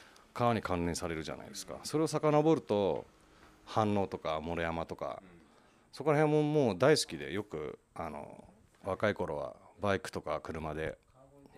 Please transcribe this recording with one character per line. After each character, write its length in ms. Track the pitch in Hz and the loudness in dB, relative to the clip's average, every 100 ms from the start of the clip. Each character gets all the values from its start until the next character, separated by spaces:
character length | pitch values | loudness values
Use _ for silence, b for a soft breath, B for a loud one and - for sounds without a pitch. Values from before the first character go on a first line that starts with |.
| B B B | B B B
川 220 | - 120 110 | 0 2 2
に 60 | |
関 240 | - 90 85 | 2 0 0
連 100 | 80 | 0
さ 120 | 87 | -4
れ 60 | 80 | -4
る 80 | |
じ 80 | 76 | -6
ゃ 40 | 65 | -10
な 100 | - | -12
い 40 | |
で 60 | - | -12
す 120 | - | -12
か。 120 | 67 | -12
そ 140 | - 147 | -4 -2
れ 60 | |
を 40 | 156 | 0
遡 480 | 156 151 151 151 151 | 0 4 6 6 4
る 60 | |
と、 440 | - 104 98 67 - - B B B B - | 4 2 2 0 -4 -16 B B B B -4
飯 180 | - 107 | 2 2
能 220 | 101 95 | 2 0
と 100 | 90 | -4
か、 240 | 82 78 | -4 -4
毛 120 | 78 82 | -2 -2
呂 60 | |
山 220 | 82 82 82 | -2 -2 -6
と 100 | - | -6
か、 260 | 71 - 92 85 B B B B B | -8 -8 -14 -20 B B B B B
そ 120 | - | -4
こ 80 | 139 | 2
ら 60 | 147 | 4
辺 160 | 156 | 4
も 100 | 151 | 4
も 300 | 151 151 131 | 4 4 4
う 40 | 90 | 4
大 200 | 131 151 | 4 4
好 60 | |
き 140 | - 80 | 2 -6
で、 160 | 69 | -6
よ 100 | 90 | -6
く、 360 | 104 78 76 - _ | -6 -6 -6 -10 _
あ 160 | - 82 | -10 -8
の、 340 | 73 - - - - _ _ | -8 -12 -16 -20 -20 _ _
若 260 | 98 92 107 | -6 0 0
い 60 | 95 | 0
頃 200 | 87 73 | -4 -4
は 200 | 67 - - - | -6 -10 -20 -4
バ 140 | 104 95 | 0 0
イ 40 | |
ク 120 | - | -2
と 100 | 98 | -8
か 180 | 76 76 | -4 -6
車 340 | - 78 78 76 | -6 -8 -6 -4
で 200 | 78 - _ - - 143 139 | -6 -6 _ -20 -20 -20 -20